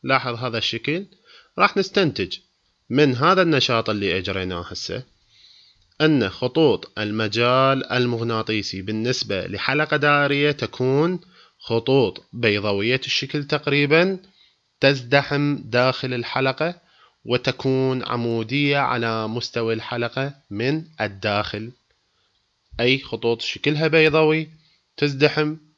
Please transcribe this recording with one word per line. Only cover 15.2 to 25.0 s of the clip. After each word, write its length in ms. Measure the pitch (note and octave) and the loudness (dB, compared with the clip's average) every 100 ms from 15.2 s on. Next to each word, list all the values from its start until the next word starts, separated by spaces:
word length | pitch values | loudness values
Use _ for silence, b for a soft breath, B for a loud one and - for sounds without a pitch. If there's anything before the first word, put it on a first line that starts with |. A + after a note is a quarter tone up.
| C3+ C#3+ C#3+ C#3+ | 2 0 0 -2
داخل 580 | A2 A#2 B2+ B2+ B2+ | -2 2 2 0 -4
الحلقة 680 | B2 A#2 B2+ C3 C3 E3 F3 b b b b | -6 -4 -2 -2 -2 -4 -6 b b b b
وتكون 800 | A2+ B2 C3 - C3+ C3 C3 C3 | -2 -2 -2 -4 -2 0 0 -2
عمودية 760 | - B2 A#2 A2+ A2 C#3 C#3+ C#3+ | -4 -4 -2 -2 -2 0 0 2
على 500 | C3 B2 A#2 A2+ A2 | 0 0 -2 -2 -4
مستوى 460 | A#2 - A#2 A2+ | -6 -6 -4 -2
الحلقة 600 | A2 - A#2+ A#2 - C#3 C#3+ _ | -4 -4 -6 -4 -4 -6 -8 _
من 340 | G2+ B2 D#3 D#3+ - | -4 -2 -2 -6 -6
الداخل، 680 | G#2+ G2 G#2 G#2 G#2+ G#2 A2+ - _ _ _ _ _ _ _ _ _ A#2 | -6 -4 -2 -2 -2 -8 -12 -16 _ _ _ _ _ _ _ _ _ -2
أي 180 | A#2+ C3+ | 2 2
خطوط 420 | - A2 A#2 A#2 | -2 -4 -2 -2
شكلها 460 | - - D3 D3+ D#3+ | -4 -4 -2 0 2
بيضاوي 640 | D#3+ D#3 D#3 D#3 D#3 D#3 - b b _ | 4 4 4 4 2 -2 -14 b b _
تزدحم 600 | - | -2